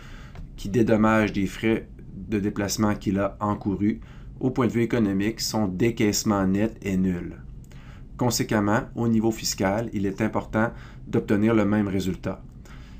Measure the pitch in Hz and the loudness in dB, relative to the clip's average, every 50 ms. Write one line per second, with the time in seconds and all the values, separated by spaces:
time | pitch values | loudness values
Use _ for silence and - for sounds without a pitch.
0 | - - - - - - - - - - - - - 101 95 123 113 104 113 107 | -14 -14 -14 -14 -14 -14 -14 -14 -14 -14 -12 -10 -6 0 2 4 4 6 6 6
1 | 110 110 110 110 107 98 85 98 95 92 - - - 110 113 - - - - - | 6 6 6 6 4 2 2 0 0 -2 -2 0 0 2 2 2 -2 -6 -14 -16
2 | - - - - - - 110 104 95 104 98 98 101 95 - - 107 104 104 98 | -16 -14 -14 -12 -6 -2 -2 0 0 0 -2 -2 -2 -2 0 2 2 2 2 0
3 | - 104 95 98 101 - - - 107 104 104 98 - 104 98 87 101 104 110 - | 0 0 2 2 0 0 -2 -2 -2 -2 -2 0 0 -2 0 2 2 0 0 -2
4 | - - - - - - - - - 127 123 135 131 107 92 120 117 113 - 120 | -6 -12 -16 -16 -16 -14 -8 -4 -2 0 2 2 2 2 2 2 2 2 2 2
5 | 110 98 98 95 101 110 113 - - - - 110 107 95 90 90 117 117 113 - | 2 2 2 2 0 0 -2 -4 -4 -2 0 0 0 0 0 2 2 2 2 4
6 | 113 104 98 - - 110 104 101 95 95 95 98 104 113 - - - 104 95 92 | 2 2 2 2 2 2 2 2 4 2 4 2 2 0 -2 -4 -4 -2 0 2
7 | 92 95 90 85 85 80 - - - - - - - - - - - - - - | 2 2 0 0 -4 -8 -10 -12 -14 -16 -16 -16 -16 -16 -18 -18 -18 -16 -16 -16
8 | - - - - 123 123 110 - 127 - 120 107 101 101 104 123 - - - 120 | -16 -12 -4 -2 0 0 2 0 0 2 2 2 4 4 2 2 0 -2 -4 -2
9 | 117 117 113 110 107 113 113 - - - - - 104 95 98 110 117 110 - 104 | 0 2 4 4 4 2 2 0 -2 -4 -2 0 2 2 2 0 -2 -4 -4 -2
10 | 98 98 92 - 110 107 - 110 - - - 110 113 117 - - - - - - | -2 -2 0 0 -2 0 0 -2 -4 0 0 0 0 0 -2 -6 -14 -16 -16 -16
11 | - - 110 117 - - 113 101 107 113 117 110 101 101 104 107 104 101 95 98 | -6 -2 -2 0 2 2 2 4 4 4 4 4 4 4 2 2 2 2 0 -2
12 | 90 95 87 - - - 95 - - - - - - - - - - - - | -2 -2 -4 -4 -4 -6 -6 -8 -10 -16 -18 -18 -18 -18 -16 -16 -16 -16 -16